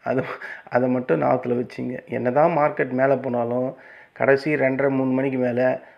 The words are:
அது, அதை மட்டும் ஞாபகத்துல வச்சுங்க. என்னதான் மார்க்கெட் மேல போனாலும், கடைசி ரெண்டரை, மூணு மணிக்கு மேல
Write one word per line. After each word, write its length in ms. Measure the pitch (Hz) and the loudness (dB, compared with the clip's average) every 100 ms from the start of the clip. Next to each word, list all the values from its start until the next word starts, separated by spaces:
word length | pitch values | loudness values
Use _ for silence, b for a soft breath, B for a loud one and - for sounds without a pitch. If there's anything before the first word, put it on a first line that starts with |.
அது, 200 | - 127 135 - B B B | -4 -4 -4 -8 B B B
அதை 200 | 123 127 | 0 2
மட்டும் 320 | 127 127 160 | 0 0 0
ஞாபகத்துல 460 | 131 127 123 120 123 | 2 0 0 -2 -4
வச்சுங்க. 380 | - 123 127 - | -8 -8 -8 -8
என்னதான் 520 | 120 123 131 165 156 | -4 0 4 4 4
மார்க்கெட் 320 | 147 143 135 | 0 0 -2
மேல 280 | 127 135 131 | 2 2 2
போனாலும், 580 | 127 120 117 123 127 - B B B | 0 -2 -2 -2 -4 -6 B B B
கடைசி 420 | - 127 135 156 143 | -2 2 2 2 0
ரெண்டரை, 340 | 131 131 139 | 0 2 0
மூணு 220 | 135 131 | 0 0
மணிக்கு 260 | 131 139 127 | 0 0 0
மேல 440 | 123 120 127 131 B | 0 2 0 0 B